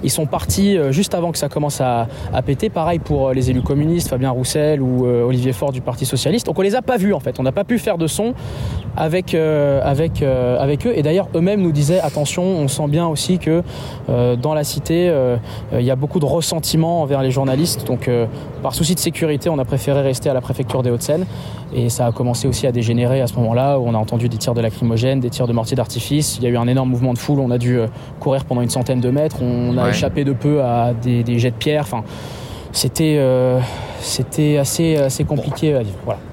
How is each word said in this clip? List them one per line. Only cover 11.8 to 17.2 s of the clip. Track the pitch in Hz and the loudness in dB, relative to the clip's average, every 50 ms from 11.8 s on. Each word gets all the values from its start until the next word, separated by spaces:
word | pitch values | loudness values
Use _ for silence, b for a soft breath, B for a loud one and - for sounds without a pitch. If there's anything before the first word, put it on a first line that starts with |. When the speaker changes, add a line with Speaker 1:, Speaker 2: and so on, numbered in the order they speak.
| 147 139 175 185 | 2 4 2 2
Speaker 1:
Attention, | 170 147 - 151 147 143 - - 180 | 2 0 0 -2 -2 -2 -2 -2 0
on | 190 190 165 147 135 | 0 0 0 0 -2
sent | 135 - 156 147 | 0 -2 -2 0
bien | 147 165 170 165 | 2 2 2 2
aussi | 156 - - - 185 175 | 0 -2 0 0 0 0
que, | - 156 160 165 175 B B B B B B B B - | 2 2 2 2 0 B B B B B B B B -2
euh, | - 123 123 123 123 | 2 2 4 2 2
dans | 120 123 151 156 | 2 0 0 0
la | 156 147 | 0 -2
cité, | 147 - 151 143 - 165 170 180 180 | -2 -4 -6 -2 0 2 2 4 4
euh, | 165 139 131 127 123 117 110 B B B B B | 4 4 2 2 2 0 -2 B B B B B
euh, | 107 117 | -2 0
il | 123 | 2
y | 123 | 2
a | 131 | 2
beaucoup | 131 143 143 - 185 | 0 0 0 0 0
de | 147 | 0
ressentiment | 135 - 170 156 - 180 160 147 - - 160 160 165 170 170 156 | 2 0 0 0 0 -2 -4 -2 0 0 2 2 2 2 0 0
envers | 135 143 135 | 0 0 0